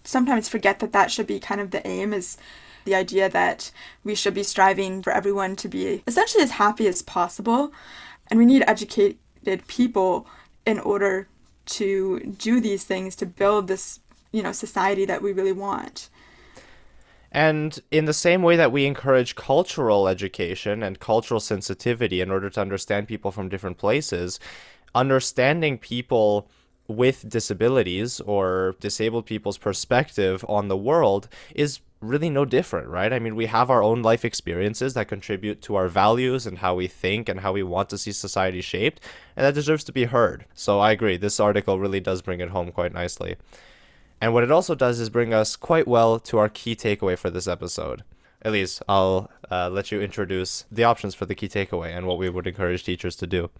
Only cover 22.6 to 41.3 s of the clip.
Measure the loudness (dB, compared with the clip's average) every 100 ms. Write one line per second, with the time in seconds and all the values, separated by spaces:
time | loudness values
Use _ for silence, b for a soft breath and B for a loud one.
22.6 | -4 -4 -4 -4 -4 -6 -6 -6 -8 -6
23.6 | -8 -2 0 0 0 -4 -4 -8 B B
24.6 | B B B 0 2 2 0 2 2 2
25.6 | 0 -2 -6 -6 0 4 4 2 -2 b
26.6 | b _ -6 0 2 0 -4 -4 -2 0
27.6 | 2 2 2 -2 -4 -6 -2 0 2 0
28.6 | -2 -4 -6 -2 -2 -2 -4 -6 -6 -4
29.6 | -4 -4 0 0 0 0 0 0 -2 -2
30.6 | 0 -2 2 2 4 2 -4 B B B
31.6 | -4 -4 _ _ -4 -2 0 0 2 0
32.6 | 0 -6 -6 -2 -2 -2 -4 -4 0 2
33.6 | 4 4 4 4 4 2 0 -6 -6 -2
34.6 | -2 -2 -4 -4 -6 -8 -6 -6 -6 -8
35.6 | -2 0 2 4 4 4 2 -2 -6 -4
36.6 | -2 0 -2 -2 -2 -2 -4 -4 -2 -2
37.6 | -2 -2 -2 -6 -8 -8 -4 -2 -2 -2
38.6 | -6 -2 -2 -4 B B B B 2 2
39.6 | 0 0 -2 -2 2 4 2 0 -14 -6
40.6 | 0 4 4 4 2 0 0